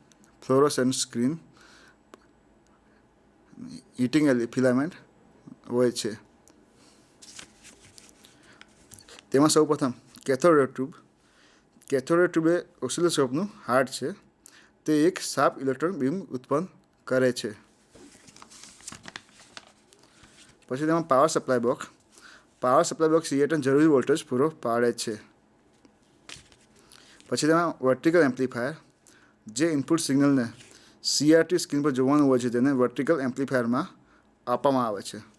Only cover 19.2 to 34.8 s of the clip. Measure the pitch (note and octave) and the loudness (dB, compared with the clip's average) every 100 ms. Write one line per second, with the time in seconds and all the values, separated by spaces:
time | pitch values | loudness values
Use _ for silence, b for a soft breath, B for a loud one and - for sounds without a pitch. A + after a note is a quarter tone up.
19.2 | _ - - - - _ _ _ b b | _ -20 -20 -20 -20 _ _ _ b b
20.2 | b b b b - B2+ D#3 E3 D#3+ C3 | b b b b -10 -6 -2 -2 2 2
21.2 | D#3+ D#3 - B2 A#2 D3 - _ _ B | 4 2 -2 -2 0 -4 -8 _ _ B
22.2 | B B B - B2+ C#3 E3+ D3+ D#3+ D#3+ | B B B -6 0 2 2 0 2 2
23.2 | D#3+ C#3 D3 D#3+ C3 C#3 D#3 C3+ A#2 D#3 | 0 -2 0 0 2 4 4 4 2 -2
24.2 | - B2 D#3 D#3+ A#2+ A#2 A#2+ A#2 - G#2 | -2 -2 -2 -2 -2 0 0 -2 -6 -10
25.2 | - _ _ _ _ _ _ _ _ _ | -14 _ _ _ _ _ _ _ _ _
26.2 | - - - _ _ b b b b b | -20 -20 -20 _ _ b b b b b
27.2 | b A#2+ D3+ E3 E3+ - C3 B2+ E3 E3+ | b -4 0 2 0 -2 -2 0 2 4
28.2 | C#3+ B2 B2+ A#2+ C3 D#3+ _ _ _ b | 2 0 -4 -4 -8 -8 _ _ _ b
29.2 | b b - A2 E3+ D3 C3 D#3+ - C#3 | b b -12 -2 -2 -2 0 -2 0 2
30.2 | C#3+ C3+ A#2 - B B B B - - | 4 2 -2 -8 B B B B -4 0
31.2 | D3 E3 E3 E3+ - C#3+ D3 B2+ C3 D3 | 4 4 4 0 -2 -2 -2 0 2 4
32.2 | C#3 B2+ A#2+ A#2+ C3+ C3 B2 - C3 C3 | 4 2 2 0 0 2 0 0 0 0
33.2 | C3 B2 C3+ C3 A#2 B2 F#3 - b b | -2 -6 -4 -2 0 -2 -4 -10 b b
34.2 | b b - B2 C#3+ C3 | b b -6 0 2 2